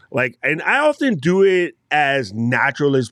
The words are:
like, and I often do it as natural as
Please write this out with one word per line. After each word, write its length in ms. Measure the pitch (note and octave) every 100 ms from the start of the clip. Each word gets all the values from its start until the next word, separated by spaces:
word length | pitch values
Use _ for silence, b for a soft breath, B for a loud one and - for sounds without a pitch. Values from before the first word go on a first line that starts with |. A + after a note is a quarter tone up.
| b
like, 280 | C3+ B2+ -
and 200 | C3 D#3
I 160 | - B3
often 380 | D4+ D4 C#4 F#3+
do 260 | D#3+ F#3
it 340 | G3 F#3 F3 - -
as 420 | D3 C#3+ C#3 G#2+
natural 640 | G#2 A#2 B2+ C3+ C3+ C#3+ C3+
as 140 | A#2